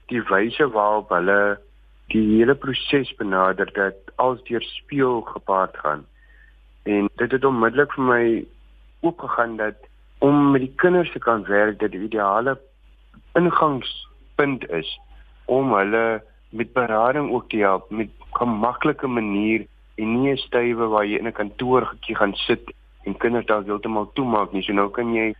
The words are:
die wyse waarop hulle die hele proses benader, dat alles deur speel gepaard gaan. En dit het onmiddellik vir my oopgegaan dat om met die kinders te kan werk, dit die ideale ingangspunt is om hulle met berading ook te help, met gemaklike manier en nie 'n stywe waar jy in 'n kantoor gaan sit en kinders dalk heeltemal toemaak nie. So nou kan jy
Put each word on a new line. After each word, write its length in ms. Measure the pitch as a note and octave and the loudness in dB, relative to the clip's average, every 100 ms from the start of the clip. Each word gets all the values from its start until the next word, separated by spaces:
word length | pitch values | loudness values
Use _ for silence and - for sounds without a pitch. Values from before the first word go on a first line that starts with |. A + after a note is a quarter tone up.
| - | -8
die 160 | B2 | -6
wyse 480 | G#2+ F#2+ A2+ - D3 | 0 0 0 0 0
waarop 380 | A2 G#2 G#2+ G2 | 2 2 2 0
hulle 500 | F2+ F2+ G2+ G2+ G2+ - _ _ _ - | 0 2 2 2 -2 -10 _ _ _ -4
die 320 | A2 G#2+ A2 | 0 4 4
hele 160 | A#2 | 4
proses 600 | C3+ C3+ B2+ - C#3+ B2+ - | 2 -2 -6 0 -2 -2 -6
benader, 560 | G#2 F#2+ F#2 F#2+ F#2+ | -2 0 2 0 -4
dat 220 | G2+ G2 - - - | -2 -4 -4 -8 -2
alles 260 | B2+ B2 | -2 -2
deur 200 | - A#2 | -6 -6
speel 580 | - - - C#3+ C3 A#2+ | -6 -14 -8 -2 0 0
gepaard 560 | - - - F#2+ F#2 - | -6 -8 -2 0 0 -2
gaan. 300 | D2+ D2 C#2 _ _ - - _ _ _ | -4 -4 -8 _ _ -20 -20 _ _ _
En 260 | G#2 G#2 G2+ - | -2 0 0 -2
dit 140 | A#2+ | -2
het 140 | B2+ | 0
onmiddellik 480 | C#3 B2 A2+ B2 C#3+ | 0 2 2 2 0
vir 120 | - | 0
my 400 | B2+ A#2+ A#2 A2 - - - _ _ _ | 2 2 2 0 -4 -16 -20 _ _ _
oopgegaan 560 | E3 E3 C3+ - A#2 A2 | -4 -4 -4 -2 -2 -2
dat 180 | G#2+ G#2 - _ _ - | -6 -6 -16 _ _ 0
om 320 | C#3 C#3+ C#3+ | 4 6 6
met 100 | C3+ | 4
die 120 | C3 - | 0 0
kinders 360 | F3+ F3+ E3 | 2 4 0
te 60 | - | -4
kan 260 | A#2 A2+ | -2 0
werk, 340 | F#2 G2+ G#2+ G2+ | 2 2 2 2
dit 140 | G#2+ | -4
die 80 | F#2 | -4
ideale 580 | G#2+ A2 G2 G#2 C3 C3+ - _ _ _ _ - - | -6 -2 0 0 0 -4 -8 _ _ _ _ -20 -4
ingangspunt 1400 | E3 F3 - D#3+ C3 - - - - - - C#3+ C3 - | 0 2 4 2 0 -6 -14 -18 -20 -8 -2 0 -2 -4
is 300 | E2+ - - - - - - | -6 -6 -12 -18 -20 -20 -14
om 300 | - B2+ C3+ | -2 0 2
hulle 480 | G#2 G2 A2+ A2+ A2 - _ _ | 2 2 2 0 -2 -8 _ _
met 220 | A2 A#2 | -8 -4
berading 600 | B2+ A#2 A2 A#2+ D3 C#3 | -2 0 2 2 0 -2
ook 160 | A#2+ - | -4 -4
te 80 | A2 | 0
help, 340 | G2 F#2+ - | 2 2 -2
met 180 | G#2+ G#2 - - | -6 -6 -10 -8
gemaklike 760 | - A#2+ A2 A2+ B2 D3+ C#3+ C3+ | -4 -2 0 -2 0 -2 -2 -4
manier 600 | A#2+ G#2+ G2+ G#2+ A2 G2+ _ _ | -4 -2 -2 0 -2 -4 _ _
en 280 | - A2 A#2+ | -8 -2 0
nie 100 | C#3 | 0
'n 40 | C3+ | -2
stywe 500 | - B2 A#2+ A#2 A2+ | -2 0 0 0 2
waar 200 | G#2+ G#2 | 2 2
jy 120 | G#2 | -2
in 80 | A2+ | -4
'n 60 | |
kantoor 640 | A2 G#2 - B2+ B2+ A#2 - | -6 -8 -4 0 2 0 -6
gaan 340 | - G#2+ G2+ | -6 0 0
sit 380 | G2 - A#2 - - _ _ | 0 -2 -2 -4 -20 _ _
en 120 | - F#2+ | -10 -2
kinders 300 | A#2 A#2 G#2+ | 0 0 0
dalk 200 | G#2+ G2 | -2 -2
heeltemal 440 | G#2 A2+ G#2+ G#2 | -6 -4 -4 -4
toemaak 380 | - B2+ G#2+ G2 | -4 0 0 0
nie. 100 | G2 | -4
So 100 | F#2 | -2
nou 180 | G2+ G2+ | 0 0
kan 240 | A2 A#2+ | -2 -2
jy 200 | A#2 A2 | 0 -2